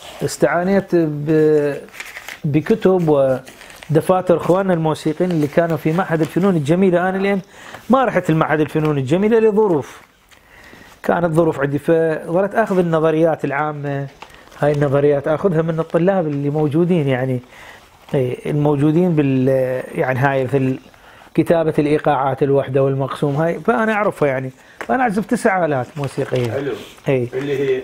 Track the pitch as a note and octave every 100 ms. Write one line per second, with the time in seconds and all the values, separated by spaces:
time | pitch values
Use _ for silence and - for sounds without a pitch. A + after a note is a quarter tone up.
0 | - - D3 - C#3+ D#3+ F#3 G3 F#3+ E3+
1 | D#3+ D3 D3 D#3 D#3 D3+ D3 C#3+ - -
2 | - - - - D#3 C#3+ D3+ A3 F#3 F#3
3 | D#3+ D3 C3+ B2+ - - - - - D#3
4 | D3+ F#3 F3+ E3 - F3+ G3 E3+ D#3+ D3
5 | D#3+ D3+ F3+ E3 D3 F3+ E3+ D#3 - E3
6 | - E3 D3+ - G3 F3 C3+ F3 G3 F3
7 | F#3 F#3+ G3 G3+ - - - - - C4
8 | B3 E3+ F3 D#3+ C3+ D3+ D3+ D#3 D#3 C#3+
9 | C3 E3+ G#3+ A3+ A3 G3+ G#3+ D#3 - -
10 | - _ _ - _ - - - - -
11 | - - E3+ D#3 D#3+ C3 C#3 C#3 - E3
12 | E3 D#3 E3 E3+ G3 G3+ G#3 F#3 F3 D#3+
13 | D#3+ D#3 E3 D3 D3 C#3 D3+ D3 C#3+ C#3
14 | C#3 - - - - - D3 D3 C#3+ C#3+
15 | C#3+ C#3+ D#3 D3+ G3 D#3+ D#3+ D#3+ D#3+ F3
16 | F3 G3 D#3 C#3+ C#3+ D3+ D3+ D3 F3 F3+
17 | C#3 B2+ C3 B2+ - - - - - -
18 | - D3 B2 - - D3+ D3 C#3+ D3+ D#3
19 | F3+ D#3 C#3 C3 B2+ C3+ B2+ B2+ - E3+
20 | C3 B2+ C#3 C3+ B2+ C#3 C3 C3 - -
21 | - - - - D3+ E3+ D#3+ D#3 D3 D3
22 | D#3 C#3 C3+ C3 C#3 C#3 B2+ C3+ C3+ C3+
23 | C3+ - D3 C#3+ E3 E3 D#3 A#3+ A3 G#3+
24 | G#3 - D3 C3 C3 - - - - B3+
25 | B3 G3 G3 A3+ A#3 F#3+ E3 C#3 A#2+ D3
26 | C3+ - C3 B2+ A#2+ B2+ C#3 A2 - -
27 | - C3 A#2+ C3 C#3+ C#3 C#3 C3